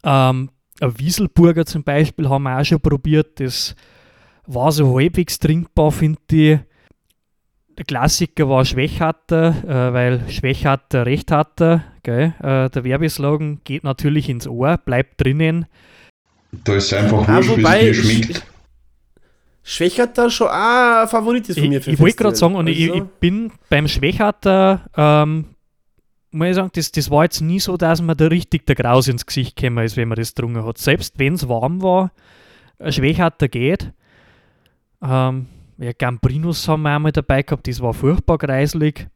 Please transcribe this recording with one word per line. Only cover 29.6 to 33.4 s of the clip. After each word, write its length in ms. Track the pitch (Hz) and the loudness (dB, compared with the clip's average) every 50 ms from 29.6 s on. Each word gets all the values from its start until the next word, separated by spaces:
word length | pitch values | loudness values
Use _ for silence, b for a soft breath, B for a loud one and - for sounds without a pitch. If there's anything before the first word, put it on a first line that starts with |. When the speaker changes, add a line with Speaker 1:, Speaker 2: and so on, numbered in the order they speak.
| - 127 117 117 113 | -4 -4 -2 -2 -4
Speaker 1:
ist, 120 | 113 - 131 | -2 -2 -4
wenn 100 | 117 117 | -4 -4
man 80 | 113 | -4
das 180 | 110 113 - - | -6 -6 -8 -6
getrunken 300 | - 120 117 117 113 110 | -8 -6 -6 -6 -6 -6
hat. 140 | 113 113 - | -8 -10 -4
Selbst 400 | - - 156 156 - - _ - | -2 -2 -2 -2 -2 -10 _ -4
wenn's 280 | 135 139 175 175 143 123 | -2 -2 -2 -2 -4 -4
warm 340 | 120 113 117 139 175 190 | -4 -2 -2 -4 -4 -2
war, 300 | 190 185 180 185 190 180 b b b b b b b b b b b b b b | 0 2 2 2 0 -2 b b b b b b b b b b b b b b
ein 140 | - 156 | -6 -4
Schwächhatter 560 | 139 - 131 143 160 160 180 165 - _ | -2 0 0 0 2 2 0 0 0 _